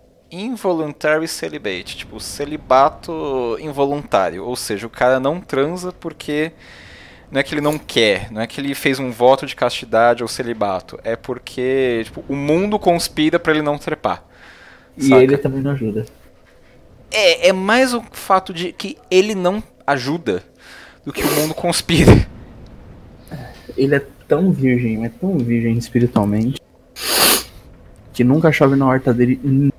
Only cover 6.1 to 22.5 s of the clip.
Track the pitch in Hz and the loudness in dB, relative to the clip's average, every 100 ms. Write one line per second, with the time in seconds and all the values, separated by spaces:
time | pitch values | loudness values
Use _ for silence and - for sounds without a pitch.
6.1 | 151 - 147 160 - - - - - - | -12 -6 -4 -4 -6 -20 -20 -20 -20 -20
7.1 | - - 135 - 147 147 151 - 120 110 | -20 -6 -4 -4 -2 -2 -2 -2 2 4
8.1 | 92 107 107 113 - 139 135 143 131 131 | 2 -2 -8 -8 -6 -8 -4 -2 -2 -4
9.1 | 113 123 135 135 - 123 - 117 113 117 | 2 4 4 0 -4 -4 -4 -2 2 4
10.1 | 120 117 - 120 113 101 92 - - 110 | 2 -2 -6 -6 -4 -4 -4 -8 -10 -8
11.1 | 113 - 123 - - 127 135 127 117 110 | -8 -8 -10 -10 -6 -2 0 0 -2 -4
12.1 | - - 139 143 165 208 208 185 170 - | -10 -8 -4 0 0 0 0 2 0 -2
13.1 | - 156 170 160 156 151 147 - 151 101 | -2 0 2 0 0 0 -4 -6 -6 -4
14.1 | 85 - - - - - - _ - 135 | -6 -10 -20 -20 -20 -20 -20 _ -2 4
15.1 | 131 135 139 143 135 139 135 110 107 110 | 6 6 4 0 -2 -4 -2 -4 -4 -8
16.1 | - - _ _ _ - - - - - | -14 -20 _ _ _ -20 -20 -20 -20 -6
17.1 | 214 190 165 175 190 196 240 262 240 220 | 2 4 4 4 2 2 2 2 -2 -8
18.1 | - - 190 190 170 180 - 196 - - | -10 0 0 0 -6 -8 -8 -12 -12 0
19.1 | 185 208 196 180 208 - _ - 143 123 | 2 2 0 -2 -2 -6 _ -4 -2 -2
20.1 | 170 113 92 - _ - - - - 139 | -4 -2 -4 -6 _ -20 -20 -20 -16 -12
21.1 | - 147 147 156 - 175 - - 170 143 | -4 -2 0 -2 -2 -2 -2 0 4 8
22.1 | - - - - | 6 4 -6 -20